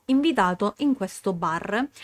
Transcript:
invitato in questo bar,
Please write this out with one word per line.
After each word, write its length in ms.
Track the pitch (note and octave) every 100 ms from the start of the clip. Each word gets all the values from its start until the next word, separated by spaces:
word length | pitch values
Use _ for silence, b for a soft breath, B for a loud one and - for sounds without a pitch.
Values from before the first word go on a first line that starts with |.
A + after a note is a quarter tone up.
| -
invitato 680 | C4+ D#4 B3+ F3+ F3+ G3+ -
in 180 | D4 C4
questo 360 | F#3+ - G3+
bar, 560 | F3 E3+ E3+ G#3 G#3+ C4+ B